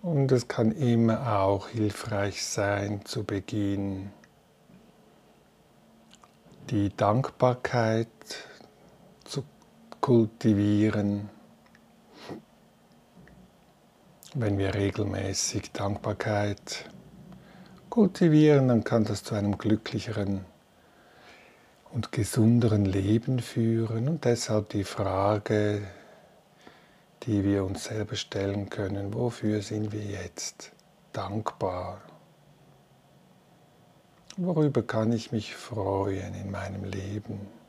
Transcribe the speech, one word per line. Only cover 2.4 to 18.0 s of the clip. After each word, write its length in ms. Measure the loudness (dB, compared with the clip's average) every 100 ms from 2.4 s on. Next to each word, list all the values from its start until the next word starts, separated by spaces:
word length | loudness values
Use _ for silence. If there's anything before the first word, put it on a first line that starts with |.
sein, 640 | -6 -2 0 0 -2 -6 -6
zu 180 | -8
Beginn 880 | -4 -6 -4 -4 -2 -2 -4 -6 -10 -16 -20 _ _ _ _ -20 -20 _ _ _ _ _ _ _ _ _ _ _ _ -20 -20 _ -20 -20 -4
die 180 | 0 0 2
Dankbarkeit 1120 | 2 4 0 2 2 2 0 0 2 2 -2 -8 -16 -14 -14 -20 -20 _ -20 -20 -20 -20 -10
zu 180 | -10 -10 -18 -20 -20 -20 -6
kultivieren. 1300 | 4 6 4 2 2 4 4 4 4 2 0 0 -4 -14 -20 -20 _ -20 _ _ _ -20 -16 -16 -16 _ _ _ _ _ _ -20 -20 -20 -20 _ _ _ _ _ _ _ -12
Wenn 240 | -2 0 0
wir 160 | 0
regelmäßig 1000 | 0 -2 0 -4 -2 -4 -4 -4 -4 -8
Dankbarkeit 1160 | -6 -4 -4 -4 -4 -2 0 0 -4 -10 -12 -12 -20 -20 -20 -20 -20 -20 -20 -20 -20 -4
kultivieren, 760 | 4